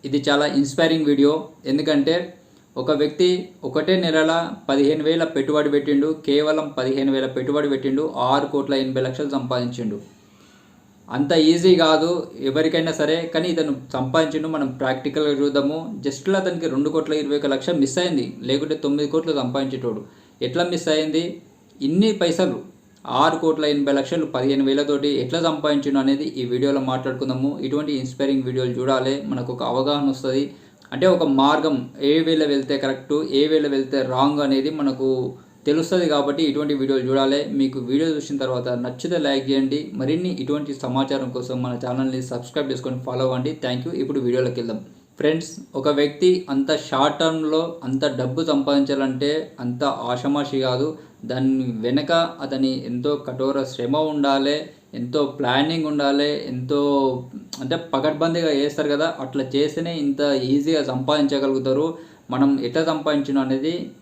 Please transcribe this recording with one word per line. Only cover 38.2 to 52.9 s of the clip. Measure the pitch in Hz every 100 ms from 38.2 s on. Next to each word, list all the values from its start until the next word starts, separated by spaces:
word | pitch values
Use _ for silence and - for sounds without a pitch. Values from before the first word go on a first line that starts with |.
| 139 143
తర్వాత | 131 127 123
నచ్చితే | 120 123 123 165 175
లైక్ | 143 135 131
చేయండి. | 135 135 143 -
మరిన్ని | - 131 160 180 156
ఇటువంటి | 131 147 143
సమాచారం | 135 131 127 135 139 127
కోసం | 123 123 127
మన | 123 123 123
ఛానల్ని | 127 131 127
సబ్స్క్రైబ్ | 127 120 123 151 135
చేసుకొని | 127 135 127
ఫాలో | 131 123
అవ్వండి. | 131 127 135 156
Thank | 127 127 147
you. |
ఇప్పుడు | 170 135 143
వీడియోలోకి | 123 123 123 120
వెళ్దాం. | 117 107 - - _ -
ఫ్రెండ్స్, | 151 160 165 - -
ఒక | 139 139
వ్యక్తి | 143 147 147 180 185 -
అంత | 135 135 151
షార్ట్ | - 131 147 147
టర్మ్‌లో | 160 160 156 156 165 170
అంత | 127 135 147
డబ్బు | 131 127 135
సంపాదించాలంటే | 160 143 139 143 139 139 135 127 143 156 156 -
అంత | 123 123
ఆషామాషి | 143 - 117 123 143 147 143 135
కాదు. | 131 123 151 156 - -
దాని | 117 127 131 131
వెనక | 127 110 117 139 143
అతని | 165 165 - 139 135 135 127
ఎంతో | 113